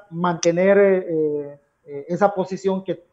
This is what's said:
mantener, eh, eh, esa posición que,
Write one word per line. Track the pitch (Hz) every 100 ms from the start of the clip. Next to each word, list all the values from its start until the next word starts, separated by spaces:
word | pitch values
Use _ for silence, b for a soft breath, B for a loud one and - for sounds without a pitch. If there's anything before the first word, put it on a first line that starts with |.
| -
mantener, | 165 180 170 170 170 190 202
eh, | 202 185 180 160 156 147 143 143 _ _ -
eh, | 143 143
esa | 175 202
posición | 190 185 185 190 190
que, | 190 170 _